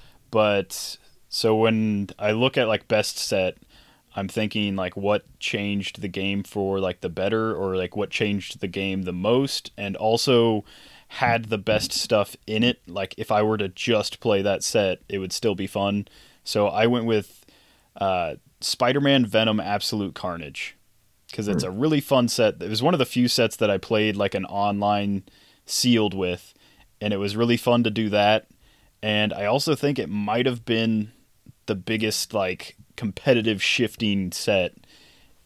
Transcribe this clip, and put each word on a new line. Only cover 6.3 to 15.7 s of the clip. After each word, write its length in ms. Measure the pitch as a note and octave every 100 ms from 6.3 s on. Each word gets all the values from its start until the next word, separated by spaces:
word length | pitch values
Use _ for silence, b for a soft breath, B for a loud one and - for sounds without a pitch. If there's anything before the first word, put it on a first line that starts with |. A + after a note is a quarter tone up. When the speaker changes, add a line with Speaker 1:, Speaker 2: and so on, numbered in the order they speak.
| G2+
Speaker 1:
for, 360 | - G#2 G2 G2
like, 220 | F#2 F2
the 80 | F2+
better, 460 | E2 G2 A2 A2 F2
or, 220 | F#2+ F#2
like, 180 | F2+ G#2+
what 140 | G2
changed 520 | - G#2+ G2+ - -
the 60 | F#2+
game 360 | F#2+ G2 F#2+
the 100 | F2+
most, 580 | F2+ G2+ B2 C#3 - - -
and 180 | G2+ F#2+
also 680 | A2 A2+ - A#2+ A#2 G#2+ b b b b b
had 360 | - B2 A#2 A2
the 140 | G#2+
best 340 | A2 G#2+ -
stuff 420 | - - G#2+ G2 - -
in 160 | A2
it. 180 | B2 - -
Like, 260 | F#2 F#2+ -
if 140 | G#2+
I 120 | G#2+
were 140 | G#2+ G#2+
to 100 | G2
just 500 | - - G#2+ G#2 -
play 220 | A#2 G2+
that 220 | G2+ F#2+
set, 360 | - A2+ G2 F2+ -
it 120 | G2
would 120 | F#2
still 220 | - A2
be 140 | F#2+
fun. 400 | F#2+